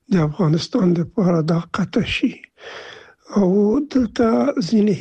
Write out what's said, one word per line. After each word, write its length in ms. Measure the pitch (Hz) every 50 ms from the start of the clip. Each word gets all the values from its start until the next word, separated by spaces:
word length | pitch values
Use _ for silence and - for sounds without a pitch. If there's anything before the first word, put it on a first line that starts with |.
| _ -
د 40 | 196 180
افغانستان 760 | 156 151 151 - 185 151 160 165 - - - 247 190 175 170
لپاره 480 | 170 165 - - - 185 185 175 165
دا 180 | 151 160 165 165
قطع 420 | 170 - - - 180 - - 240
شي. 320 | - - - - - 247 - - - - _ _ - - - - - - - - - - - _ _ - - 202
او 420 | 196 180 185 208 208 208 220 294
دلته 480 | 302 285 - 262 247 208 - - 240 226 233 240 240 285 285 285 190 160
ځینې 260 | 233 214 202 214 185 -